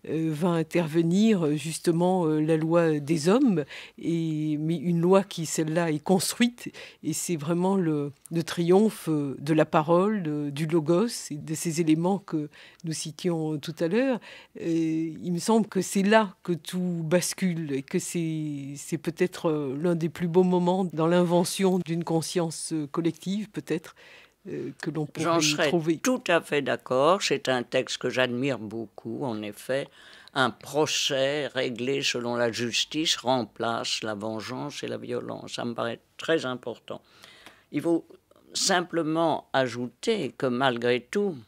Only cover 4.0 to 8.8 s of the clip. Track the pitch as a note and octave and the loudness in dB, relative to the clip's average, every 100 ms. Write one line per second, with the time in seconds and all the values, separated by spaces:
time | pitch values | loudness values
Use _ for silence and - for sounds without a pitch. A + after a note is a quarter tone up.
4 | - E3 D#3+ D#3 D#3 D3+ D#3 E3+ F3 E3+ | -2 0 0 -2 -2 -2 -2 -2 0 2
5 | F3 G3 F#3+ - D#3 - D#3 D#3+ E3+ D3+ | 6 4 4 -6 -4 -2 0 0 0 -2
6 | - F#3 - - A#3+ A#3+ - - - - | 2 2 2 0 0 0 -16 -14 -20 -8
7 | - D#3 - E3 C#3+ E3+ F#3 G3 D#3+ D3+ | -6 -4 -4 -4 -2 0 2 2 0 0
8 | C#3+ - - E3 D#3+ - E3+ F#3+ | -4 -8 -6 -6 -4 -2 4 6